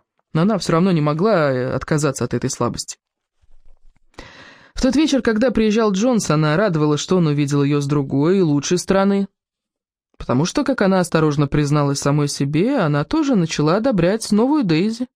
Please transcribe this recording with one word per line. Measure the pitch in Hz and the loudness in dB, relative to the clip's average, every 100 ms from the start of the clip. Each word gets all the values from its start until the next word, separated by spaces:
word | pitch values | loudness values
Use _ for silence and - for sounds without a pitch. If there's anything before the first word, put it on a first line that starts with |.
| _ _ _ | _ _ _
Но | 156 | 0
она | 190 202 | 0 0
всё | - | 0
равно | 165 190 | 2 2
не | 165 | 2
могла, | 147 156 214 190 147 | 0 0 0 2 0
э, | 127 127 | 0 -2
отказаться | 135 - 156 147 131 | -4 -4 -2 -2 -2
от | 123 | -4
этой | 123 117 | -4 -4
слабости. | - 120 - - - _ _ _ _ _ - - - - _ _ - - - - - - | -4 -4 -4 -12 -16 _ _ _ _ _ -20 -20 -20 -20 _ _ -20 -20 -20 -20 -20 -18
В | - | -2
тот | 262 254 | 0 2
вечер, | 320 269 | 2 0
когда | 233 220 254 | 0 0 0
приезжал | 226 220 214 220 | 2 2 2 0
Джонс, | 190 254 226 - | 0 0 0 0
она | 151 156 156 | 0 2 2
радовалась, | 214 160 151 147 | 0 0 0 0
что | - 185 | 0 0
он | 160 | 2
увидел | 147 143 143 | 0 0 0
её | 143 147 | 2 0
с | 139 | 0
другой | 147 139 135 151 196 | -2 -2 0 2 2
и | |
лучшей | 165 143 - 180 | 2 0 0 -2
стороны. | - 196 196 196 196 _ _ _ _ _ _ _ _ - | 0 0 2 0 -2 _ _ _ _ _ _ _ _ -12
Потому | - 123 175 | -4 -2 0
что, | - | -2
как | 285 254 | -2 0
она | 190 190 | 2 2
осторожно | 175 160 156 147 143 | 0 0 0 0 0
призналась | 151 147 151 143 139 | 0 0 0 0 -2
самой | 143 151 147 | -2 0 -2
себе, | - 139 151 226 285 | -2 -2 0 0 0
она | 160 147 | 0 -2
тоже | 147 311 277 220 | -2 -2 0 0
начала | 165 - 151 190 | 0 0 0 2
одобрять | 247 202 170 226 - | 0 2 2 0 0
новую | 208 254 302 | 0 2 2
Дейзи, | 202 156 214 226 254 | 2 0 0 -4 -10